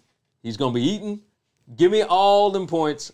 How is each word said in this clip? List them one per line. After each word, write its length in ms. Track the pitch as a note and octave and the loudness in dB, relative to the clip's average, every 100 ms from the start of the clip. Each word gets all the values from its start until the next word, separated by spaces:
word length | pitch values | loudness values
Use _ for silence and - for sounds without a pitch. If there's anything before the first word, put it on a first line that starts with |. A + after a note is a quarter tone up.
| _ _ _ _ | _ _ _ _
He's 120 | A#2 A2+ | -14 -4
gonna 180 | C3+ | -2
be 100 | A#2+ | 0
eating. 380 | C3 G#3 G#3 G#2+ - _ _ _ _ A2+ | -2 -4 -8 -12 -14 _ _ _ _ 0
Give 160 | F4 | 2
me 120 | G#3+ | 2
all 460 | - F3+ G3+ G3+ G#3 | 0 2 4 4 2
them 180 | G3 F3 | 0 -4
points. 440 | E3 D#3 C#3+ - | -2 -2 -4 -12